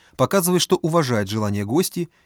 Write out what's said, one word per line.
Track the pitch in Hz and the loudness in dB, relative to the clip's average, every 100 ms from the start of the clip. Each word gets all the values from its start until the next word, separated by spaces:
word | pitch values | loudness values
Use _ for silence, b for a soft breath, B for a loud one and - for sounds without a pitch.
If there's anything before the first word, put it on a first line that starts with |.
| b - | b -2
показывая, | 131 196 175 180 | 0 2 2 0
что | - 185 | 2 0
уважает | 160 170 131 113 95 | 2 0 2 0 -2
желание | 110 104 101 101 | -2 -2 -2 -2
гостей, | 143 190 180 170 b | 0 0 -4 -8 b